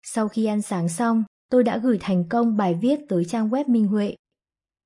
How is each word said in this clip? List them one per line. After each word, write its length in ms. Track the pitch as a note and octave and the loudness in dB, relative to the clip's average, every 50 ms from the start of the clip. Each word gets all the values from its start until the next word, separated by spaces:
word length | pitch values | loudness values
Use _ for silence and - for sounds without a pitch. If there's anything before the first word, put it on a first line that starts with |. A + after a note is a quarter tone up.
| _ | _
Sau 260 | - - A#3 A3 G#3 | -8 -4 -4 -4 -2
khi 160 | - A3+ A3 | -2 -2 -2
ăn 180 | G#3+ G#3 G#3+ G#3 | 0 0 -2 -4
sáng 260 | - G#3 F3+ E3+ E3+ | -4 -4 -2 -2 -2
xong, 360 | E3 - A#3+ A#3 A#3 A3+ A3 - _ _ _ _ | -2 -2 -2 0 2 0 0 -2 _ _ _ _
tôi 140 | - B3+ B3 | 2 4 4
đã 140 | A3+ A3 A3+ | 4 0 0
gửi 200 | A3 B3+ A#3 F#3 | 0 0 0 0
thành 280 | - - F#3+ F3+ F3 E3 | 0 0 0 0 0 0
công 280 | A#3 A#3 A#3 A#3 A3 | 0 0 0 2 2
bài 220 | G#3 G3+ F3+ E3+ E3+ | 0 0 0 0 0
viết 200 | G3+ B3 C#4+ D4 D4 - | 2 0 0 0 -2 -2
tới 160 | G3+ F3 F3 | -2 -2 -2
trang 260 | E3+ A#3+ A#3 A3 G#3+ | -2 -2 -2 -2 0
web 140 | A3+ C4 D4 | -2 -2 0
Minh 200 | C4 A#3+ A#3 G#3+ | 2 2 2 2
Huệ. 300 | G3 G#3 G#3+ G3+ G3+ - - _ _ _ _ _ _ _ _ _ _ _ _ _ | 2 2 0 -2 -2 -6 -10 _ _ _ _ _ _ _ _ _ _ _ _ _